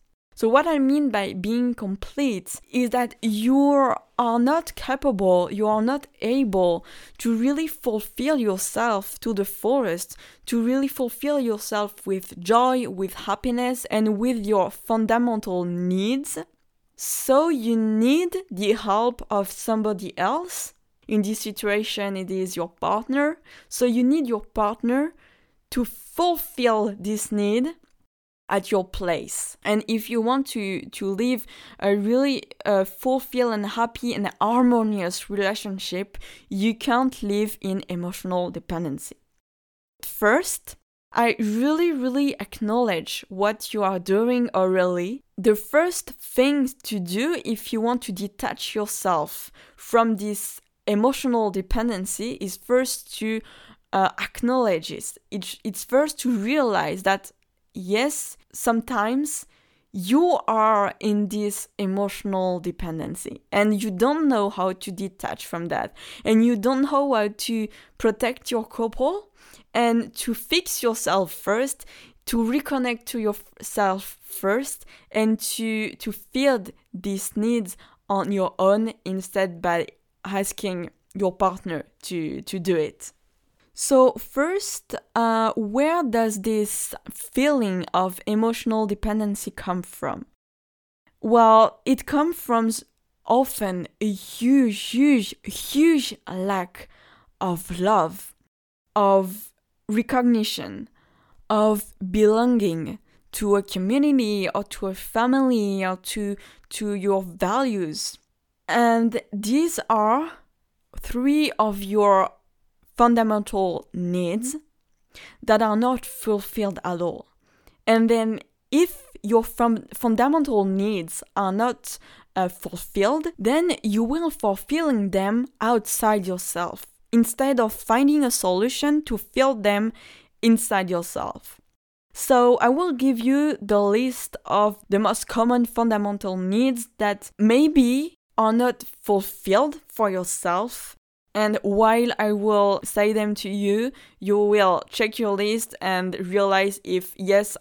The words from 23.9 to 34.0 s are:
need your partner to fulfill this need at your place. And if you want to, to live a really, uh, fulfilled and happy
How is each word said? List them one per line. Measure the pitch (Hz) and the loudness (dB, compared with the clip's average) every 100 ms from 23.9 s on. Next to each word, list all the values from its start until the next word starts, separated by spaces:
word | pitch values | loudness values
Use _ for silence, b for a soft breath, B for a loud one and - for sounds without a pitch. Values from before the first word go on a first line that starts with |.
| 233 | 4
need | 254 311 254 | 4 2 0
your | 220 | -4
partner | - - 185 226 233 262 311 b b b b b _ | -4 -2 -2 -2 -2 0 -2 b b b b b _
to | - | -4
fulfill | 233 - - - 349 339 - - 240 214 208 202 | -4 -8 -12 -2 0 -2 -6 0 2 2 0 -4
this | 190 214 - | -6 -6 -4
need | 208 202 226 285 339 _ _ _ _ _ _ - | -2 0 0 -2 -6 _ _ _ _ _ _ -4
at | 196 190 | -4 0
your | 202 | -2
place. | 185 - 185 165 - - - - | -2 -6 -4 -4 -4 -10 -10 -8
And | - 208 - | -2 -2 0
if | 226 214 | -4 -2
you | 233 | -2
want | 220 269 277 | 0 0 -2
to, | 233 196 185 | -6 -4 -6
to | - - 196 | -8 -8 -6
live | 196 247 247 - B B B | -2 0 -2 -6 B B B
a | 202 202 | 0 2
really, | 202 247 277 262 - - - | 2 2 2 0 -6 -8 0
uh, | 202 | 0
fulfilled | 190 - 262 262 - 247 240 | 0 -2 -2 -2 -2 -2 0
and | 214 | 0
happy | 208 233 233 233 | -4 -2 -4 -2